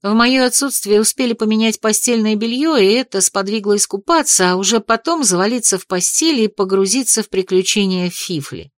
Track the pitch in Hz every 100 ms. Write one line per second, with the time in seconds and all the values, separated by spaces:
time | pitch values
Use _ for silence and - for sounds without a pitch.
0 | 202 220 240 262 247 - 277 - 202 208
1 | 220 - 247 226 214 220 226 214 220 214
2 | - 233 214 214 226 247 320 294 190 233
3 | 262 196 - 196 196 220 202 208 - 196
4 | 202 330 226 - 180 185 196 226 220 226
5 | - 339 254 175 202 247 - 185 - 185
6 | - - 320 277 214 - 190 196 190 240
7 | 254 - - 190 185 185 180 214 196 185
8 | 180 - - 160 139 85 -